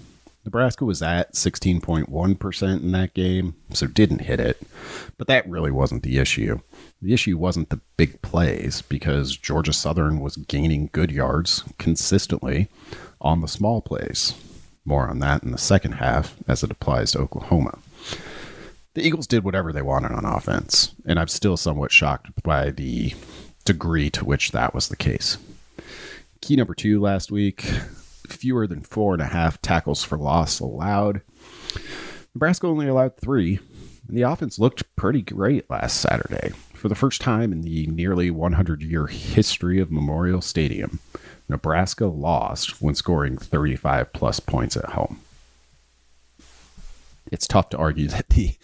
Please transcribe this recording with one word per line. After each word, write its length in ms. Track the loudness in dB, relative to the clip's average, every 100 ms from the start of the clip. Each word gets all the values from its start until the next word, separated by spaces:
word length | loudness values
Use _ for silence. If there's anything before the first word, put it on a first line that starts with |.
| -20 -20 -20 _
Nebraska 400 | -4 0 2 2
was 180 | -2 0
at 340 | 0 0 0 0
sixteen 440 | -2 0 2 2
point 280 | 2 0 0
one 260 | 0 2
percent 480 | 2 -2 -2 -2 0
in 100 | 0
that 220 | 0 0
game, 400 | 0 0 2 -2 -6 -8
so 160 | -4 -2
didn't 360 | 4 4 2
hit 180 | -2 -2
it. 200 | 0 -2 -8 -18 -16 -14 -14 -8
But 100 | 2
that 220 | 2 2
really 220 | -2 0
wasn't 320 | 2 2 0
the 160 | 0 2
issue. 420 | 2 2 0 -2 -6 -20 -20 -8
The 100 | 0
issue 240 | 2 2 0
wasn't 340 | 0 0 -2
the 100 | -4 -4 0
big 240 | 0 0
plays, 600 | -2 2 2 2 -4 -6
because 540 | -4 -4 0 0 0 -4
Georgia 360 | -2 0 0
Southern 480 | 0 0 2 2 2
was 160 | -4 -8
gaining 540 | -4 0 2 2 0
good 180 | 0 0
yards 540 | 2 2 2 0 -2 -4 -4
consistently 920 | 0 0 4 2 2 -4 0 0 0 -2 -18 -18 -18 -4
on 200 | 2 2
the 80 | 0
small 320 | 0 0 0
plays. 540 | -2 -6 -6 -4 -4 -4 -14 -20 -20 _
More 240 | 0 2 2
on 100 | 0
that 240 | 2 0
in 80 | 0
the 60 | -2
second 340 | 4 4 4
half, 420 | -2 0 2 0 -4 -2
as 140 | 0
it 80 | -2
applies 420 | -4 0 0 2
to 60 | 0
Oklahoma. 600 | -2 -4 2 2 2 -4 -18 -18 -14 -12 -12 -16 -16 -18 -20 -20 -12
The 120 | 0 2
Eagles 200 | 2 2
did 180 | 2
whatever 280 | 2 -2 -2
they 100 | -2
wanted 300 | 0 0 0
on 120 | -2
offense, 720 | -2 -2 0 -2 0 0 0 -2
and 160 | -2 0
I'm 80 | 0
still 280 | 0 0 2
somewhat 360 | 0 -2 2
shocked 500 | 4 4 -2 -6 -6
by 280 | 0 0 0
the 440 | -4 -6 -4 -4 -6 -16 -20 -20 -8
degree 440 | -2 0 2 0 0
to 140 | -2
which 280 | 0 0 0
that 220 | 0 0
was 140 | -2 -4
the 80 | -2
case. 400 | 0 0 -2 -6 -10 -20 -20 -20 -20 -18 -18 -18 -20 -10
Key 160 | 2 4
number 180 | 4
two 260 | 0 2 4
last 300 | 4 0 -2
week, 300 | 0 0 -2 -4 -4 -4 -16 -20 -20 -20
fewer 380 | -6 -2 0 0
than 140 | -4
four 320 | -6 0 2
and 100 | 2
a 40 | 0
half 340 | 2 0 0
tackles 400 | 0 0 2 -2
for 160 | -2 -4
loss 400 | 2 2 2 -2
allowed. 640 | -6 -4 -2 2 2 0 -6 -20 -20 -16 -10 -10 -10 -14 -14 -16 -12
Nebraska 320 | -2 0 2 0
only 220 | 0 2
allowed 280 | 4 4 0
three, 440 | 0 2 2 0 -4 -20 -20 -18 -6
and 80 | 0
the 60 |
offense 360 | 0 0 -4 2
looked 380 | 2 2 -8 -2
pretty 260 | 0 0
great 460 | -2 0 2 2 0
last 300 | -4 -2 0
Saturday. 520 | 0 0 -2 -6 -6 -8 -18
For 140 | -6 -2
the 60 |
first 260 | 0 0 0
time 320 | 0 0 0
in 100 | -2
the 240 | -4 -2 -2
nearly 420 | -2 0 2 2
one 240 | 2 2
hundred-year 540 | 2 2 0 -2 -2 -2
history 720 | -4 0 4 4 2 0 2
of 120 | 2
Memorial 480 | 0 0 0 2 0
Stadium, 600 | 0 0 0 -2 -6 -8 -12 -20 -20 -16 -8
Nebraska 580 | -4 0 2 0 0 -2
lost 720 | 0 0 0 -2 -6 -8 -2
when 140 | -2
scoring 420 | 0 0 2 2 -4
thirty-five 760 | -2 0 0 0 0 0 -2
plus 260 | -2 -2 -2
points 380 | -2 -2 -2 -4
at 140 | -4
home. 300 | -4 -4 -8 -18 -20 -20 _ _ _ _ _ _ _ _ _ -20 -20 -20 -18 -18 -18 -20 -20 -10
It's 160 | -6 2
tough 220 | 2 2
to 80 | 0
argue 300 | 0 0 -2
<laughs> 20 |
that 180 | -2 4
the, 240 | 4 4 -2